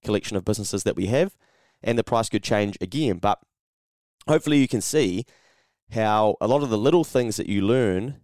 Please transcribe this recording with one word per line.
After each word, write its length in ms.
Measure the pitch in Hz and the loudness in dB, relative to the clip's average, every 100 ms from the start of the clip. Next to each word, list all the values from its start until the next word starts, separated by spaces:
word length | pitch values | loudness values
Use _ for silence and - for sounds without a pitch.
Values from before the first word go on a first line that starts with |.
collection 360 | - 104 - 101 | -2 -4 -2 -6
of 60 | |
businesses 400 | 92 104 101 101 | -2 -4 -2 -4
that 120 | 101 - | -2 -2
we 120 | 95 | 0
have," 280 | 123 185 _ _ _ _ _ | 0 0 _ _ _ _ _
and 160 | 113 117 | -2 0
the 60 | |
price 260 | - 117 113 | 2 0 0
could 120 | 107 | -2
change 360 | - 107 104 98 | 0 0 0 -2
again. 380 | - 135 151 90 | -6 -2 -2 0
But 240 | 101 101 _ _ _ _ _ _ _ _ - | -2 -2 _ _ _ _ _ _ _ _ 0
hopefully 320 | 156 151 147 | 0 2 2
you 100 | 131 | 2
can 120 | 117 | 0
see 460 | - 156 113 90 120 _ _ _ _ _ _ | -2 0 0 -2 -8 _ _ _ _ _ _
how 460 | 117 110 107 107 98 | -2 0 2 2 0
a 80 | 104 | 0
lot 140 | 135 | 0
of 80 | 143 | 0
the 80 | 110 | 0
little 260 | 117 175 | 2 2
things 320 | 156 135 120 107 | 2 -2 -2 -4
that 120 | - | -4
you 120 | 101 | -2
learn 600 | 98 127 113 92 117 143 | 2 2 2 0 -4 -12